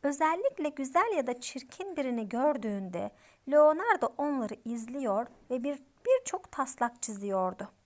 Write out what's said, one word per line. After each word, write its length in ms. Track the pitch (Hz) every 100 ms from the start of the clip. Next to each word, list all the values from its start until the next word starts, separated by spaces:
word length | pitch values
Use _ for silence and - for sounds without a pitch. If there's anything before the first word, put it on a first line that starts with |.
Özellikle 640 | 285 285 311 339 523 - 302
güzel 440 | 285 262 339 466 381
ya 100 | 247
da 140 | 247
çirkin 560 | - 269 - - 392 311
birini 320 | 262 240 214
gördüğünde 840 | 233 277 277 214 202 190 175 202 - - _ -
Leonardo 640 | 294 302 311 466 381 233 -
onları 360 | 294 277 214 -
izliyor 640 | - 233 226 262 254 202 240 - _
ve 140 | 254
bir, 180 | 247 277 - _ -
birçok 460 | 523 - 370 -
taslak 500 | - 262 - 240 240
çiziyordu. 680 | - 202 202 190 185 190 196 _